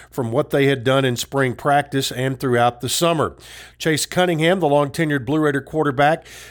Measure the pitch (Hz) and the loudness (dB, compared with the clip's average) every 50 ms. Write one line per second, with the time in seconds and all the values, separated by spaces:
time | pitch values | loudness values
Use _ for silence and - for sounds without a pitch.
0 | - - - - 127 113 113 143 147 - - 143 139 139 139 135 110 131 131 135 | -20 -10 -8 -6 -4 -2 -2 -2 -2 0 0 2 2 2 2 0 0 0 2 2
1 | 135 131 120 117 - - - 139 135 127 113 - - 151 143 143 143 - - 135 | 2 0 -2 -4 -6 -4 -2 -2 0 0 -2 -2 0 0 2 2 0 0 -4 -4
2 | 131 - - 123 131 135 131 120 147 131 120 120 120 120 120 - - 120 - - | -4 -4 -4 -4 -4 -4 -4 -4 -2 0 2 2 2 2 0 -2 -6 -6 -2 0
3 | 175 165 170 156 123 87 - - - - - - - - - - - 165 156 139 | 0 0 2 0 0 -2 -4 -10 -18 -20 -20 -20 -20 -20 -16 -6 -2 -2 -2 -2
4 | - - - 180 180 180 170 151 160 165 190 196 170 143 143 147 147 139 135 - | -4 -2 0 0 0 2 2 2 2 2 2 2 2 2 2 2 2 0 -2 -4
5 | 165 151 147 139 117 113 151 156 156 147 139 139 131 - - 156 151 147 131 127 | -2 -2 -2 -2 -2 -2 0 0 0 0 0 -2 -6 -4 -4 -2 -2 0 0 2
6 | 143 147 165 165 - - - - - - | 2 2 2 0 -4 -12 -20 -20 -20 -20